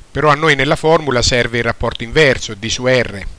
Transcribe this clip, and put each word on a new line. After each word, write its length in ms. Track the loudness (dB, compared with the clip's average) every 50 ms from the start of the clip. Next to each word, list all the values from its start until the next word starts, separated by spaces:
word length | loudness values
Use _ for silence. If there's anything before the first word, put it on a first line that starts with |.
| -20 -10
Però 200 | -6 0 2 2
a 40 | 2
noi 220 | 2 2 2 2
nella 200 | 2 0 0 -2
formula 440 | 0 2 2 2 2 2 0 0 0
serve 380 | 0 2 2 0 0 0 -2 -2
il 60 | -2
rapporto 380 | -2 -2 -2 -4 -6 -6 -6 -10
inverso, 520 | -4 2 4 4 4 4 2 -2 -8 -10
D 120 | -8 -6 -6
su 180 | -6 -2 0
R 360 | 2 2 2 0 -2 -6 -10 -12 -12 -12